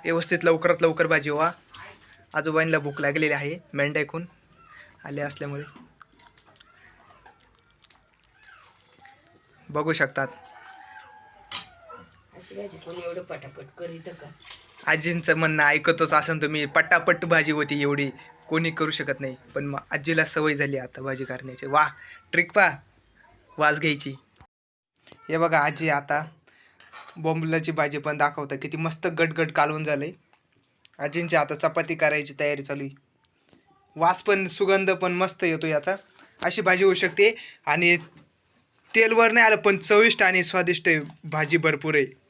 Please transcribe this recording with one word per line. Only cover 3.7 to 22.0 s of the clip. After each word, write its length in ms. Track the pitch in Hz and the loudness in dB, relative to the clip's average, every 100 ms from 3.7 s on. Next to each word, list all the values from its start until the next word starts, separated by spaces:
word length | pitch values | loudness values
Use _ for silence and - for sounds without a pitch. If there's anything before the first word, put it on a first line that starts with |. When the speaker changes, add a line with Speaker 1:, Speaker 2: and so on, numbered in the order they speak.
Speaker 1:
मेंढ्या 280 | 143 143 151 | -4 -2 -2
ऐकून 240 | 147 165 175 _ _ _ - - - _ 147 | -4 -8 -12 _ _ _ -20 -20 -20 _ -12
आले 160 | 143 | -10
असल्यामुळे. 420 | 143 143 143 143 147 - - _ - _ - - _ _ _ _ - _ _ _ - _ - _ _ _ _ - _ _ _ _ - - - _ _ _ - _ _ _ _ _ - | -8 -8 -10 -10 -14 -20 -20 _ -20 _ -20 -20 _ _ _ _ -20 _ _ _ -20 _ -20 _ _ _ _ -20 _ _ _ _ -20 -20 -20 _ _ _ -20 _ _ _ _ _ -8
बघू 240 | 147 151 | -4 -2
शकतात. 340 | 160 139 - 135 - - - - - - - - - - - - - - 679 659 - - _ _ - | 0 0 0 -6 -8 -20 -20 -20 -20 -20 -20 -20 -20 -20 -20 -10 -10 -10 -20 -20 -20 -20 _ _ -20
Speaker 2:
अशी 200 | 190 190 | -18 -16
भाजी 220 | 202 160 | -16 -16
कोणी 240 | 160 180 170 | -16 -12 -10
एवढं 160 | 180 | -12
पटापट 420 | 180 143 139 - 143 - | -12 -16 -16 -20 -20 -16
करीत 220 | 170 165 170 | -14 -14 -16
का? 220 | 165 - - - - - - - | -18 -20 -20 -20 -20 -20 -8 -2
Speaker 1:
आजींचं 500 | 156 160 170 160 160 | 0 0 -2 0 2
म्हणणं 280 | 160 156 | 2 4
ऐकतच 500 | 147 151 156 165 160 | 4 4 2 2 2
असेल 280 | 151 151 156 | 2 0 -4
तुम्ही, 240 | 147 151 143 | -2 -4 -2
पटापट 600 | 160 160 170 165 170 170 | -2 2 2 4 0 2
भाजी 260 | 165 156 | 2 2
होती 300 | 151 147 147 | 0 0 0
एवढी, 280 | 143 143 139 - - - - | 0 0 -2 -6 -20 -20 -4
कोणी 240 | 160 165 | -2 -2
करू 200 | 160 156 | -2 -4
शकत 300 | 151 143 131 | -2 -6 -6
नाही. 140 | 135 127 - 143 | -8 -12 -10 -8
पण 100 | 143 | -6
मग 140 | 139 - | -8 -8
आजीला 340 | 151 143 160 156 | -6 -2 0 0
सवय 280 | 160 151 | 0 -2
झाली 240 | 143 139 139 | 0 -2 -4
आता 240 | 123 - | -8 -12
भाजी 240 | 135 135 131 | -10 -8 -8
करण्याची. 400 | 127 131 127 139 | -10 -12 -12 0
वाह, 240 | 147 151 - | 2 2 -2